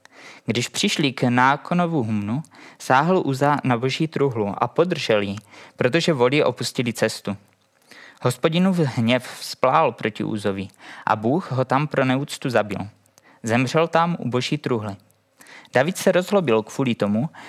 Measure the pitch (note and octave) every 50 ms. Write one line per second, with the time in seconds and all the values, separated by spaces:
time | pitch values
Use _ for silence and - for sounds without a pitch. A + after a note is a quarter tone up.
0 | - _ _ - - - - - _ - A2 A#2+ B2+ - - - - G#3 - -
1 | D#3 C3+ A#2+ - C#3+ B2 A#2+ B2 B2+ C3 C#3+ D3 - - E3+ F3 F3 E3 E3 D3
2 | A#2 A2 G#2+ G#2 G2+ G#2 A2+ D3 - - - - - - - - - - B2+ C3
3 | D3+ E3+ F#3+ F3+ - C#3 C3+ C3 C#3+ C#3+ D3 C3+ - C3 B2 A2+ B2+ C3+ C3 -
4 | D#3+ D#3 - - C#3 C#3 A#2 A#2 G#2 G2+ - - B2 A#2+ - - E3+ F#3 F3+ C#3
5 | - - A2 G#2 G2+ G2 G2 G#2+ - _ - - - - _ - - B2 A#2 E3+
6 | E3 F3+ D#3+ B2+ A#2+ B2+ C#3 D3+ C3+ B2+ B2 - B2 - - - B2 A#2+ A2+ -
7 | - A2+ - - - G#2 G2 - - _ _ _ _ _ _ _ _ _ - -
8 | - - - - - B2 B2 - - E3 D#3+ F3 F#3 G3 F#3 F3 D#3 C3 A2+ B2+
9 | A2+ A2+ B2 B2 - - - - - - - - - C3 C#3 D#3 D#3+ B2+ A#2+ -
10 | - A2+ - - G#2+ G#2 G#2+ G#2 F#2+ G#2 G2 G2 G2 G2 - _ - - - -
11 | - - A2 G#2+ G#2+ A#2 C#3 F#3 - - C3+ B2 C3 - B2+ C3+ D3+ D3 - C#3
12 | C3 C3 B2+ C3+ D3 - - - - C#3 A#2 A2+ G#2 G#2 G2+ F#2+ - G#2 - _
13 | _ _ _ _ _ _ _ _ - A2+ A2+ B2 C3+ - - D#3+ E3 E3 - D#3+
14 | E3+ F3 E3 - - B2 A2+ B2 B2 - D3+ D3+ - - B2+ A2 G#2 G#2 G2 G2
15 | _ _ _ _ _ _ _ _ - - - - - - - B2 C3+ E3+ F#3 -
16 | - G3+ F#3 F3+ F#3 - G#3 G3+ E3+ B2+ A2+ A2 G#2 - - - C3+ A#2+ A2+ -
17 | G#2 G2+ G#2 A2 C#3+ D#3+ - - -